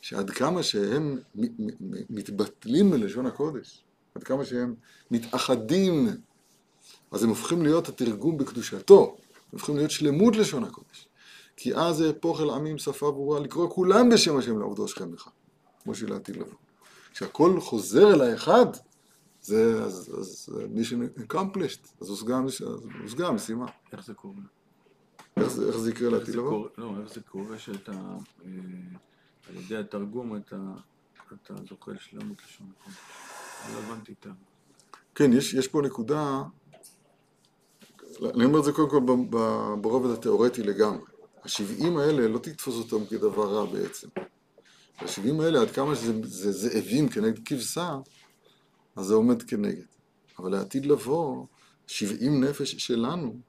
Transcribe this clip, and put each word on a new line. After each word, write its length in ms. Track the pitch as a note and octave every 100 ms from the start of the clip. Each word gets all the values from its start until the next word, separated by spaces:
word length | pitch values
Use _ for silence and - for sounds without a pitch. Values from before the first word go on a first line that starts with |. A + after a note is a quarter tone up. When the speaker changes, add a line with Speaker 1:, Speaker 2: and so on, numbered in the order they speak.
Speaker 1:
שעד 280 | - - G2
כמה 340 | - C3 F3+
שהם 560 | D3 A2 G2+ B2+ D3+ C3+ - G2+
מ-, 60 |
מ-, 260 | A#2 - G#2+
מ-, 380 | - F#2+ F#2+ -
מתבטלים 800 | A2 G2 G2+ G#2 - G#2+ C3+ G3+
מלשון 360 | D3+ G2+ A2+ C3
הקודש, 580 | - D3 C#3 - - _ _ _ -
עד 80 |
כמה 220 | - C3+ B2
שהם 300 | B2 B2 A2+ _ - _
מתאחדים, 960 | A#2 A#2 C3 - B2 A2 F3 F#3+ E3 A#2+ F2+ - _ _ _ _ _ - - _
אז 100 | G2+
הם 60 | A2+
הופכים 320 | G#2+ - E3+
להיות 280 | D3+ E3 D#3+
התרגום 480 | - A#2 G#2 C3 D#3+
בקדושתו, 800 | C3+ A#2 G#2+ F#2+ - G3 - - _
הם 200 | - _
הופכים 260 | - - D3
להיות 140 | D3+
שלמות 440 | - D3 C#3+ A3+ G#3+
לשון 280 | G3+ C#3+
הקודש. 440 | G2+ - - - - _ - - - -
"כי 180 | B2 -
אז 260 | E3 D#3
אהפוך 400 | D#3+ D3+ E3+ D3+
אל 80 | D#3
עמים 280 | C3 D#3 D3+
שפה 340 | - C#3 D3
ברורה, 280 | C#3 C#3 D3
לקרוא 300 | C#3+ - E3+
כולם 400 | F3+ F#3 G3 B3
בשם 280 | A3+ F3+ D3
השם 220 | A#2 A2
לעובדו 280 | G2+ G2+ G2+
שכם 260 | - F#2
לך", 160 | E2+ - _ _ _ _ _
כמו 120 | - G2+
שלעתיד 400 | G#2+ G2+ - G2
לבוא. 220 | - - _ _ - - -
כשהכל 460 | - F#2+ - E3 F#3
חוזר 540 | - A2+ F2+ A2 G#3
אל 80 | F3
האחד, 440 | B2+ A2 - G#3+ B3 - _ _ _ _ _ _
זה, 420 | - G#2+ A2+ A2+
אז, 320 | G#2+ F#2 - -
אז, 300 | G2 - - A2 G#2+ G#2+
mission 440 | A#2 A#2+ A#2+ -
accomplished, 680 | A2+ E3 G3 G3 F3+ - - _
אז 80 | F#2
הושגה 280 | G2+ A2 B2+
המש-, 240 | C3 C3
אז 180 | G#2+ - A2+ -
הושגה 260 | G#2+ B2 F3
המשימה. 380 | A2 G2 A2+ B2 - _
Speaker 2:
איך 140 | G#2+ A2
זה 80 |
קורה? 220 | G2+ G2+ G2 G2 _ _ _ _ _ _ _ - -
Speaker 1:
איך 100 | -
זה, 200 | A#2 A2
איך 100 | A#2
זה 120 | A2+
יקרה 180 | A2+ A#2+
Speaker 2:
איך 100 | A2+
Speaker 1:
לעתיד 160 | A#2
Speaker 2:
זה 40 | A#2
Speaker 1:
לבוא? 120 | B2
Speaker 2:
קורה, 200 | G#2+ A2 -
לא, 240 | A#2 G2+
איך 100 | G#2+
זה 80 | A2+
קורה 380 | - F#2+ G2+ A2
שאתה, 320 | A#2 G2 G2 G2 F#2+ F#2+ G2 _ F2
אה, 40 | F#2 F#2 F#2 F2+ F2+ _ _ _ _ _
על 60 | F#2
ידי 220 | F2+ A2
התרגום 580 | G2+ G#2 G2+ A2+ A#2+ G#2+
אתה, 220 | G2+ G2 F#2+ F#2+ - _ _ _ -
אתה 260 | G#2 _ G2+ -
זוכה 220 | - -
לשלמות 460 | G#2 - G#3+ G#3+ G3+ -
לשון 220 | - G3 F#3+
הקודש? 180 | G3 F#3+ - - - - - - A2
אני 80 |
לא 60 | A2+
הבנתי 340 | A2 A2+ A2 -
את 60 | -
ה- 40 | F#2+ _ _ _ _ _ - _ -
Speaker 1:
כן, 180 | D3
יש, 200 | A#2+ C#3+
יש 140 | C3 B2+
פה 140 | D#3
נקודה, 640 | C#3 - A2+ D#3 D3 C3+ C#3+ - _ - - _ _ _ _ _ _ _ _ _ - _ - - -
אני 120 | A#2+ B2
אומר 140 | D3+
את 40 |
זה 80 | C#3+
קודם 180 | D3 D3+
כל 100 | D3
ב-, 360 | B2 B2+ A#2+ A2+
ב-, 460 | A2+ A2 A2 G#2+
ברובד 280 | G#2+ B2 B2 A2+
התיאורטי 460 | A#2 G2+ A#2+ A#2+
לגמרי. 420 | G2+ G2 G#2+ F2+ - - - _
השבעים 540 | - - G2+ A2+ D#3 E3+
האלה, 300 | C#3+ D3+ A2+
לא 120 | A#2
תתפוס 360 | C#3+ D3+ - A#2
אותם 300 | A2+ A2 G#2
כדבר 500 | A2 G#2+ F#2+ G#2 G#2
רע 100 | G2
בעצם. 420 | G2+ F#2 - - - - _ _ _ _ _ _ _
השבעים 400 | - - G2+ D#3
האלה, 220 | D#3+ D3+
עד 100 | A2
כמה 240 | - C#3 C#3
שזה, 180 | A2+ A2
זה 280 | G#2+ F#2 G2+
זאבים 580 | F#2 A2 - F#2 B2 C#3+
כנגד 300 | - G#2+ A2 -
כבשה, 520 | C#3+ A2+ - F3 C#3+ C#3 _ _ _ _ _ _ _ _ -
אז 100 | F#2+
זה 80 |
עומד 300 | A2 A#2 A#2+
כנגד. 420 | - A2+ G2+ F#2 - _ _ _ _ -
אבל 120 | F2+
לעתיד 340 | G2 G2 C3+ C#3
לבוא, 600 | C#3+ A2 D#3 D#3 B2+ B2+ _ _ _ -
שבעים 560 | - G#2 G#2+ B2 D3
נפש 320 | C3 C#3+ C#3 -
שלנו 640 | - A#2 A#2 F3 C#3 A#2